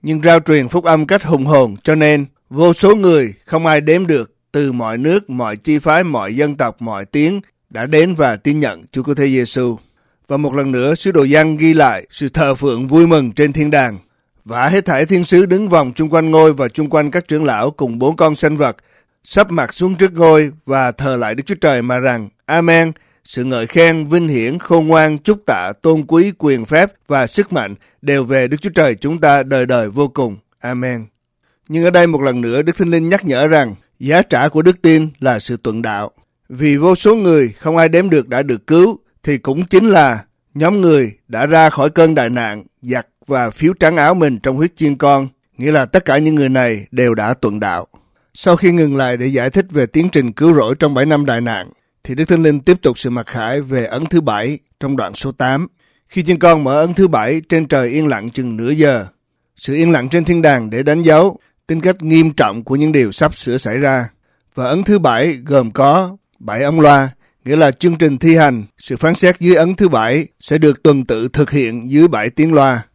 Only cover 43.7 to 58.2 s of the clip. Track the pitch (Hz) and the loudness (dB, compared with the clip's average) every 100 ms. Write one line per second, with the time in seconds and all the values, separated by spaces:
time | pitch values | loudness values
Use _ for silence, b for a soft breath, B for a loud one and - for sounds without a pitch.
43.7 | 185 160 165 147 185 156 117 135 131 170 | 2 0 2 2 2 0 -2 -4 -2 -4
44.7 | _ 156 135 143 139 135 _ _ - 131 | _ -4 0 2 2 -2 _ _ -8 -2
45.7 | 151 127 185 - 139 156 151 135 131 123 | 0 0 -2 0 0 0 0 0 0 0
46.7 | 107 - 123 123 110 107 127 120 104 104 | -4 -6 -2 0 0 -2 -2 -4 -4 -6
47.7 | 87 87 _ _ _ _ - 190 170 185 | -6 -10 _ _ _ _ -4 0 2 2
48.7 | 175 156 139 127 123 127 135 123 196 190 | 2 0 0 -2 -2 -2 -2 -2 -2 -2
49.7 | 147 120 156 175 156 123 107 160 160 110 | -2 -2 0 0 0 -2 0 2 4 2
50.7 | 139 151 131 143 147 143 117 120 104 90 | 0 -2 0 0 0 0 -4 -4 -8 -10
51.7 | _ _ _ - 131 160 175 160 147 135 | _ _ _ -12 -6 0 2 2 2 0
52.7 | 180 147 120 127 123 110 127 110 139 135 | 2 0 -2 -6 -8 -8 -8 -6 -6 -4
53.7 | 131 113 120 160 175 147 104 117 147 _ | -6 -4 -8 -2 -2 0 -4 -6 -8 _
54.7 | _ 139 135 98 104 135 131 131 135 180 | _ -6 -6 -6 -8 -12 -4 -2 -2 -4
55.7 | _ _ _ _ - 165 170 175 160 135 | _ _ _ _ -6 -2 2 4 4 2
56.7 | 143 165 175 190 143 110 160 156 165 147 | 0 0 2 2 2 -2 -4 -2 -4 0
57.7 | 139 123 143 151 117 | -2 -2 -2 -2 -4